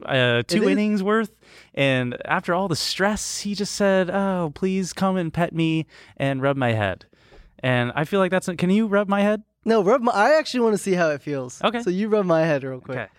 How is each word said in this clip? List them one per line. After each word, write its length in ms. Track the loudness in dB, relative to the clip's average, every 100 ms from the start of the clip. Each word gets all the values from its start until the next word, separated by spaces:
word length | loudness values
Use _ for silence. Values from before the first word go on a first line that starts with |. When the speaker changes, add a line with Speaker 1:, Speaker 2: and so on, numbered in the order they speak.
| -4
Speaker 1:
uh, 340 | 2 2 2
Speaker 2:
It 80 | 0
Speaker 1:
two 140 | 0
Speaker 2:
is. 40 | 2
Speaker 1:
innings 320 | 2 0 0
worth. 300 | 0 0 -2 -8 _ -20 -12
And 440 | -2 0 0 -2 -6 -4
after 280 | -4 -2
all 140 | -2 0
the 80 | -2
stress, 640 | -4 -2 0 -2 -6 -8
he 160 | -8 -6
just 180 | -6
said, 360 | 0 2 2 2
"Oh, 420 | -2 -2 -2 -4
please 380 | -4 -2 -2 -4
come 240 | -2 0 0
and 180 | -2
pet 200 | -2 -2 0
me 320 | 0 0 -4 -12 -20 -4
and 240 | -2 0
rub 160 | 0 0
my 160 | 0
head." 320 | 0 0 -4 -12 _ _ -20 -20 _
And 280 | 0 0 0 -2
I 80 |
feel 160 | -2 0
like 100 | 2
that's, 180 | 0 -2 -2
can 100 | 2
you 160 | 2 2
rub 240 | 0 2
my 120 | 2
head? 200 | 2 0 -6 _ 2
Speaker 2:
No, 160 | 2
rub 180 | 4 4
my, 80 | 2
I 260 | 2 4 4
actually 220 | 2 0
wanna 180 | 0 0
see 160 | 0
how 160 | 0 0
it 140 | 0
feels. 360 | -4 -6 -8 -4
Speaker 1:
Okay. 180 | -2 -2
Speaker 2:
So 80 | -2
you 180 | -2 0
rub 200 | 0 2
my 140 | 2
head 220 | 2 0
real 160 | -2 -10
quick. 200 | -8 -8
Speaker 1:
Okay. 80 | -10